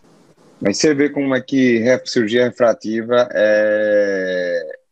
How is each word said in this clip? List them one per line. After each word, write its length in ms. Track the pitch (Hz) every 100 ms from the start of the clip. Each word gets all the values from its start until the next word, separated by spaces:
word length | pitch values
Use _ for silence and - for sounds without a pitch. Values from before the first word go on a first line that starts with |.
| _ _ _ _ _ -
Mas 200 | 101 98
você 160 | 160
vê 160 | 139 143
como 240 | 143 135
é 60 | 127
que 340 | - 135 127 117
ref-, 280 | 117 123 -
cirurgia 360 | 127 107 120
refrativa 840 | 123 - 117 104 107 113 113 123 123
é, 1500 | - 107 107 107 107 107 104 101 98 92 90 90 85 80 - _